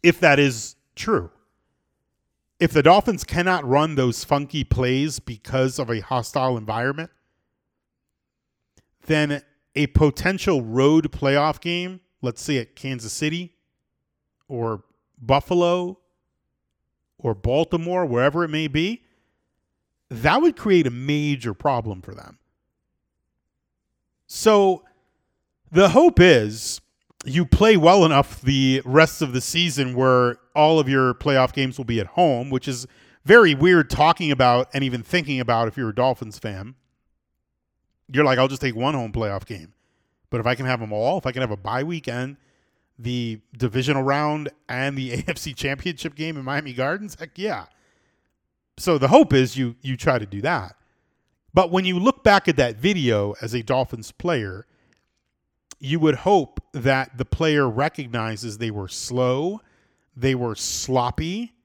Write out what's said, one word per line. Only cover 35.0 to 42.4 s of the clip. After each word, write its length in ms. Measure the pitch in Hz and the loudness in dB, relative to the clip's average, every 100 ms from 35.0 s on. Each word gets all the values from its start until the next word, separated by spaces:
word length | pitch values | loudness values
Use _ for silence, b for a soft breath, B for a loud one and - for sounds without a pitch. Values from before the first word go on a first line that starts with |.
thinking 380 | 110 180 143 135 | -4 -4 -2 -4
about 280 | 123 113 117 | 0 0 0
if 80 | 120 | -4
you're 140 | 117 | -6
a 60 | 104 | 0
Dolphins 420 | 127 123 110 - | -2 -2 -10 -12
fan. 380 | 113 95 104 131 _ _ _ _ _ _ _ _ _ _ _ _ _ | -10 -10 -14 -20 _ _ _ _ _ _ _ _ _ _ _ _ _
You're 120 | 131 | 0
like, 140 | 147 127 | 2 4
"I'll 80 | 131 | 0
just 140 | 135 | 0
take 140 | 135 113 | -6 -4
one 180 | 131 | -4
home 180 | 147 113 | -4 -6
playoff 340 | 113 107 98 - | -4 -4 -6 -10
game." 280 | 98 80 _ _ _ _ _ _ | -16 -16 _ _ _ _ _ _
But 100 | 123 | -4
if 60 | 113 | -2
I 100 | 123 | -2
can 120 | 131 | -4
have 120 | 127 | -4
them 140 | 110 | -4
all, 240 | 107 120 180 | -2 -2 -2
if 80 | 131 | -4
I 60 | |
can 100 | 127 | -6
have 100 | 123 | -6
a 60 | 101 | -6
bye 260 | 95 123 | -6 -6
weekend, 540 | 151 170 139 120 131 139 | -6 -8 -8 -8 -8 -12